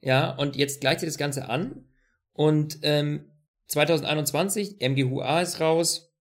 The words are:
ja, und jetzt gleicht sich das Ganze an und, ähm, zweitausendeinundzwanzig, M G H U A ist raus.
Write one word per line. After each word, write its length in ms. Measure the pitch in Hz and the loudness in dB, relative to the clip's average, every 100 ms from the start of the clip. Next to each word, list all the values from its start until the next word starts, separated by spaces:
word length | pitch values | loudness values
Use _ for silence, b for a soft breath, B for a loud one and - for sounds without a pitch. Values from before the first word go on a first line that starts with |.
ja, 280 | 156 131 135 | 2 2 2
und 260 | 131 143 131 | -2 -4 0
jetzt 240 | 143 - | -2 0
gleicht 180 | 131 151 | 0 0
sich 80 | 165 | -2
das 100 | - | -4
Ganze 300 | 143 139 - | -4 -4 -4
an 380 | 123 151 - - _ _ _ _ | -4 -4 -8 -20 _ _ _ _
und, 460 | - 156 151 151 - | 0 4 4 0 -4
ähm, 500 | 147 147 147 147 - _ _ _ _ | 0 0 0 -4 -8 _ _ _ _
zweitausendeinundzwanzig, 1120 | - 147 160 - 151 147 143 190 214 202 - | 0 2 2 2 -2 0 0 0 -2 -4 -2
M 140 | 127 135 | 0 2
G 100 | 131 | 0
H 40 | |
U 120 | 135 | 0
A 200 | 120 156 | 0 0
ist 200 | 175 - | 0 0
raus. 520 | 160 165 170 - _ _ | 2 2 2 -2 _ _